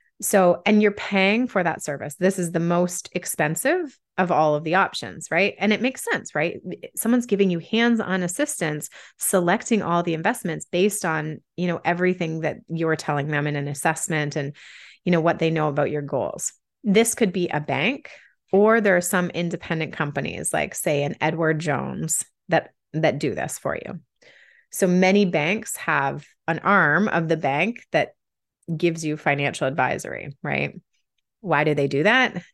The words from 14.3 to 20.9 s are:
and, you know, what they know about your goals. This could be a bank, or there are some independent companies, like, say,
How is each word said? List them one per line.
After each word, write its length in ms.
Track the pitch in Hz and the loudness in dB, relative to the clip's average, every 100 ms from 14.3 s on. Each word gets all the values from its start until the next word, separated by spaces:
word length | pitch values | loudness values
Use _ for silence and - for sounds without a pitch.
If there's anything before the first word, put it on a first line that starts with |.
| 147 | -4
and, 180 | 143 - - - - - | -6 -8 -18 -20 -20 -8
you 60 | - | 0
know, 100 | 170 | 2
what 200 | 160 160 | 2 2
they 100 | 165 | 0
know 180 | 160 151 | 0 0
about 220 | 143 143 | 0 -2
your 120 | 147 | -2
goals. 500 | 143 131 90 - - - _ _ | -4 -4 -4 -4 -10 -10 _ _
This 300 | 220 196 233 | 2 4 4
could 180 | - 208 | 2 0
be 160 | 180 175 | 0 -2
a 120 | 147 | -2
bank, 500 | 151 131 170 277 - - - _ _ | -2 -2 -2 -4 -10 -20 -20 _ _
or 280 | 190 214 226 | 4 6 6
there 160 | 208 180 | 4 2
are 40 | |
some 300 | 175 185 175 | 2 0 0
independent 640 | - 175 160 - 160 156 | -2 -4 -4 -4 -4 -4
companies, 580 | - 147 143 143 87 - | -4 -4 -4 -6 -6 -4
like, 240 | 160 151 - | -2 -2 -4
say, 260 | - | -2